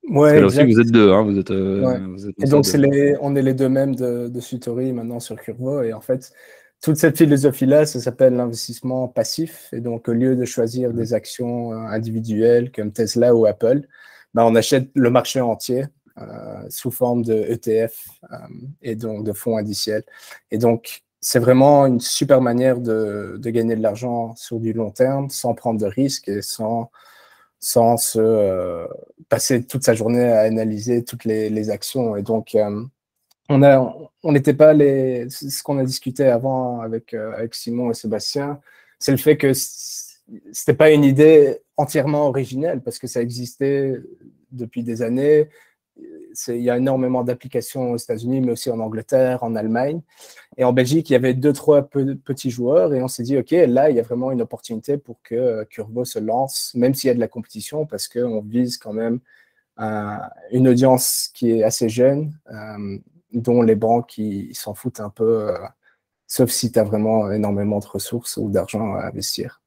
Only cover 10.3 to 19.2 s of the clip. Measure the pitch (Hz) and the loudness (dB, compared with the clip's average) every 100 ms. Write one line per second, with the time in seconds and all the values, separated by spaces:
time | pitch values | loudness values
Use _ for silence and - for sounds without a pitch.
10.3 | 127 123 - 117 123 123 117 110 113 - | 0 -2 -2 -4 -2 -4 -4 -2 -4 -4
11.3 | - 123 120 117 113 113 107 113 110 113 | -10 -6 -6 -8 -10 -6 -6 -4 -6 -4
12.3 | 107 113 120 123 - 104 - 110 120 120 | 2 4 4 2 -6 -8 -4 -2 2 4
13.3 | 117 110 104 117 139 143 _ - - _ | 6 4 2 0 0 -2 _ -20 -20 _
14.3 | 117 117 113 110 139 131 143 120 123 120 | 2 4 4 4 0 0 0 4 2 0
15.3 | 139 120 107 - 127 143 _ _ - 104 | -2 -2 -4 -4 -4 -4 _ _ -20 -18
16.3 | 110 107 101 104 - 127 - 123 120 117 | -16 -14 -14 -14 -10 -10 -2 0 0 0
17.3 | 110 107 117 - 110 113 - - _ - | 0 0 -4 0 0 0 -6 -20 _ -20
18.3 | - - 117 127 151 135 110 117 107 | -20 -18 -18 -18 -14 -10 -8 -8 -8